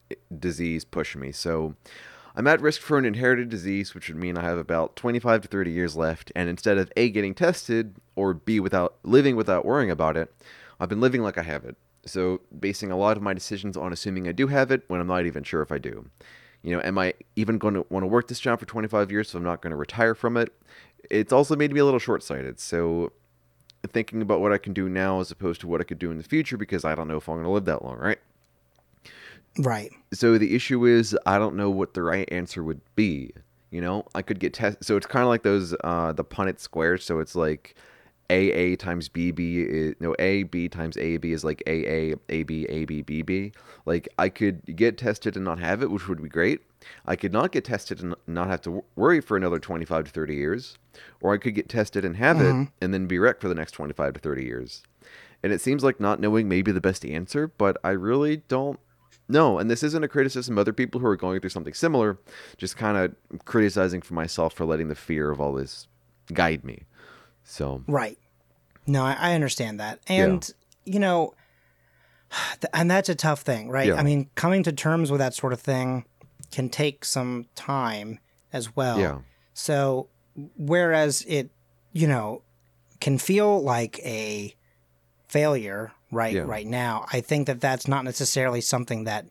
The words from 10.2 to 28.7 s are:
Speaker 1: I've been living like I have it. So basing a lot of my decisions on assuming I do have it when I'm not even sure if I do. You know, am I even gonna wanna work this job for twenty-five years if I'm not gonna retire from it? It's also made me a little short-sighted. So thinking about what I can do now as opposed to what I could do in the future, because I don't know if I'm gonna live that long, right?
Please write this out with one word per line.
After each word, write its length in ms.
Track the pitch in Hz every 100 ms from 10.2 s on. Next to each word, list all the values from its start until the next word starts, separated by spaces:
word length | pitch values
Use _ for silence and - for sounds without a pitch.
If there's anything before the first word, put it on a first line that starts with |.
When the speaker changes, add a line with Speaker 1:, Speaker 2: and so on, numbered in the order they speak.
| 82 _ - - - -
Speaker 1:
I've 80 | 90
been 120 | 104
living 200 | 127 127
like 140 | 104 87
I 60 |
have 240 | 82 73 60
it. 100 | - _ _ -
So 340 | 95 92 92 - 82
basing 320 | 98 98 101
a 60 | 92
lot 220 | 104 104
of 40 |
my 120 | 101
decisions 420 | 92 - 98 104 87
on 160 | 87
assuming 340 | 85 104 92 87
I 60 |
do 140 | 87 139
have 240 | 139 127
it 140 | 131 -
when 120 | 90
I'm 40 | 87
not 200 | 90 85
even 180 | 73
sure 160 | 69 80
if 100 | 76
I 60 | 73
do. 320 | 67 53 - _ - - - _
You 120 | 82
know, 60 | 87
am 140 | 90 95
I 160 | 92 - - 107
even 220 | 107 110
gonna 240 | 104 98 -
wanna 160 | 95 95
work 220 | 120 120
this 120 | 123
job 200 | 131 117
for 40 |
twenty-five 480 | - 113 107 107 98
years 160 | 104 107
if 60 |
I'm 100 | 90
not 160 | 87 85
gonna 160 | 85 76
retire 380 | 73 113 113
from 240 | 113 120 117
it? 160 | 113 - _ - - _ -
It's 240 | 107 104
also 200 | 131 147
made 160 | 147 147
me 60 | 139
a 40 |
little 160 | 143 123
short-sighted. 600 | - 90 - 67 65 -
So 520 | - 85 85 85 85 - _ _ _ _ - _ 101
thinking 300 | 113 107 110
about 180 | 104 95
what 100 | 104
I 60 | 101
can 160 | 104
do 160 | 95 95
now 320 | 92 95 92
as 100 | 92
opposed 300 | - 92 85
to 60 | 85
what 120 | 82
I 60 |
could 140 | 87 82
do 120 | 85
in 60 | 80
the 80 |
future, 320 | 78 156 147 117
because 300 | 104 92 80
I 80 |
don't 120 | 78 78
know 120 | 78
if 100 | 78
I'm 80 | 82
gonna 160 | 85
live 140 | 101 87
that 180 | 67
long, 140 | 64 60
right? 200 | 87 - _ _ _ _ _